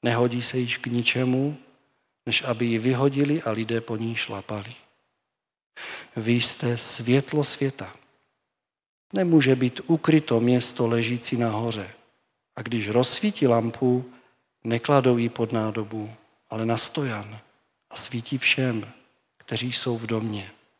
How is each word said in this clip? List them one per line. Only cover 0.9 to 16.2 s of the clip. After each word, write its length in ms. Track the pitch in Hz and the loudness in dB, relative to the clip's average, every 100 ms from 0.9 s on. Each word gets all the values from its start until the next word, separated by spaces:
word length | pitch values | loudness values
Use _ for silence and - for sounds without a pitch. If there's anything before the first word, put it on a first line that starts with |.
| 120 117 123 127 127 139 151 - _ _ _ _ _ - | 0 0 0 0 0 0 -4 -16 _ _ _ _ _ -4
než 160 | 110 | -4
aby 240 | 131 113 120 | -2 -2 0
ji 120 | 113 | 0
vyhodili 640 | 117 127 139 135 143 156 | 2 2 2 2 0 0
a 80 | 123 | -2
lidé 300 | 107 110 117 | -4 -2 -4
po 160 | 113 110 | -4 -6
ní 200 | 113 113 | -4 -4
šlapali. 580 | - 104 - 107 101 120 _ _ _ _ _ _ _ _ _ - - - - - | -6 -8 -8 -10 -10 -18 _ _ _ _ _ _ _ _ _ -18 -14 -14 -12 -6
Vy 160 | 110 | 2
jste 440 | 120 117 - 120 120 | 4 4 2 -2 0
světlo 680 | - - 120 131 135 151 | 0 -2 2 2 2 0
světa. 500 | 143 - 139 - 98 - _ _ _ _ _ _ _ _ _ _ _ | 0 0 -4 -4 -14 -16 _ _ _ _ _ _ _ _ _ _ _
Nemůže 440 | 196 180 160 131 127 | -2 4 6 6 4
být 240 | 127 - - | 2 -2 0
ukryto 540 | 160 - 156 151 117 | 0 4 4 4 2
město 460 | 120 123 123 - 117 | 4 4 2 0 0
ležící 500 | 117 117 120 - 123 | 2 0 -2 -4 -2
na 140 | 117 | 0
hoře. 440 | 107 117 110 92 - _ _ _ _ _ - | 0 -4 -4 -8 -14 _ _ _ _ _ -12
A 60 | |
když 260 | 113 117 104 | -4 -4 0
rozsvítí 580 | 113 127 - 214 202 135 | 2 2 2 0 2 4
lampu, 680 | 117 113 - 127 123 127 - _ _ _ _ | 4 2 0 2 2 -2 -18 _ _ _ _
nekladou 520 | 117 117 - 143 131 120 | -4 -4 4 4 6 4
ji 120 | 117 | 0
pod 240 | - 113 | -2 -2
nádobu, 600 | 117 107 110 107 110 107 113 | 0 -2 -4 -8 -8 -10 -14